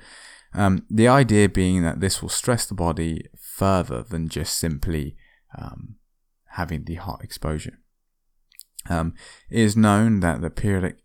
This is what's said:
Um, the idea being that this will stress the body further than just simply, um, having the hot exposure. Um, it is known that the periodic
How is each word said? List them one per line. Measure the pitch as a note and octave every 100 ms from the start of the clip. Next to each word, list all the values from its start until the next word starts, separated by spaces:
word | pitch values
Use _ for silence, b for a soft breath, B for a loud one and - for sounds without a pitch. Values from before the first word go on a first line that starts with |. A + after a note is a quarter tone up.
| B B B B B
Um, | - G2+ F#2+ -
the | G#2+ A#2
idea | C3+ B2+ G#2 G2+
being | - F#2 F#2
that | E2 -
this | F#2 -
will | -
stress | - - A#2+ -
the |
body | F#2+ E2+ D#2 E2 D#2+ - -
further | - - G2 F#2+ E2 A#1+
than | A1 E2 D#2+
just | D#2 D2 -
simply, | E2+ D2 F#2 D#2+ C#2+ - b b b -
um, | - - - G#2 _ _ _ _ _
having | - E2+ D#2 D2
the | E2
hot | F2+ -
exposure. | - - D#2 D#2 - - _ _ _ _ _ _ _ _ _ - -
Um, | E2+ E2 B B B B
it | A2+
is | A2 A2
known | G#2+ G2+ A2+ G#2
that | F2 C2
the | D#2+
periodic | - G#2 G2 F2+ -